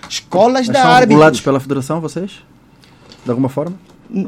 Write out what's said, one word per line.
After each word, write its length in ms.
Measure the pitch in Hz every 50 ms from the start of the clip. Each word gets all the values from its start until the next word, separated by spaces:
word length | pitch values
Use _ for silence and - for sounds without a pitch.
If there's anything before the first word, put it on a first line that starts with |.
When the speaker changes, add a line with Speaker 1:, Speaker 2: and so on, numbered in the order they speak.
| - -
Speaker 1:
escolas 580 | - - - _ - 185 214 247 254 262 254
Speaker 2:
Mas 80 | 226 -
Speaker 1:
da 60 | 269
Speaker 2:
são 100 | 254 240
Speaker 1:
árbitros. 180 | 240 254 254 220
Speaker 2:
regulados 320 | 147 151 156 156 135 -
pela 180 | - 143 135 135
federação, 420 | 135 135 139 135 131 - 160 165
vocês? 300 | 160 147 - 170 185 196 - - _ _ _ _ _ _ _ _ _ _ _ _ _ - - - -
De 60 | 127
alguma 200 | 117 123 135 131
forma? 280 | - 143 147 175 190 - - _ _ _ _ -
Speaker 1:
N-, 180 | - 190 196